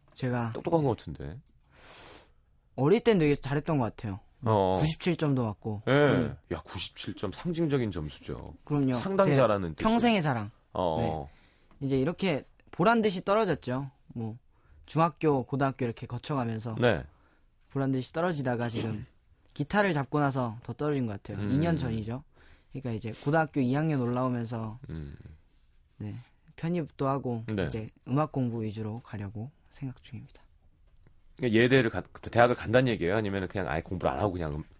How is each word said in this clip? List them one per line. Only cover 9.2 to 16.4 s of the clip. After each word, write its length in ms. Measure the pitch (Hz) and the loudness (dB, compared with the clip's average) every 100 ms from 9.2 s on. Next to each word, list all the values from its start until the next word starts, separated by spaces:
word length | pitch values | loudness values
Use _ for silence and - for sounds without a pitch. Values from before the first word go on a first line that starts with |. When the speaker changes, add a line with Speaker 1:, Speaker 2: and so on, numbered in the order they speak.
| 190 | 4
Speaker 1:
제 40 | 135 | 6
Speaker 2:
잘하는 380 | 113 101 85 - | 6 4 0 0
뜻이에요. 140 | 220 | 2
Speaker 1:
평생의 320 | 233 233 208 | 4 4 4
사랑. 280 | 151 120 107 - _ | 2 -2 -4 -12 _
Speaker 2:
어. 540 | 85 90 80 82 78 69 - _ _ _ - | -2 0 2 -2 -4 -8 -16 _ _ _ -8
Speaker 1:
네. 60 | 135 | -2
이제 140 | 135 | 0
이렇게 460 | 143 180 196 135 - _ - | 0 -2 -2 -2 -6 _ -10
보란 300 | - 196 233 | 2 4 4
듯이 220 | 208 180 | 2 0
떨어졌죠. 680 | 196 214 196 139 - 131 135 - - | 0 2 2 0 -2 -6 -6 -14 -16
뭐 240 | 120 113 117 _ _ _ - - | -10 -8 -10 _ _ _ -20 -4
중학교, 580 | 151 165 - 156 135 120 | 0 0 2 2 2 0
고등학교 400 | 135 139 - 120 | 0 0 0 -4
이렇게 220 | - 117 | -4 -8
거쳐가면서 680 | 120 - 139 | -8 -4 -2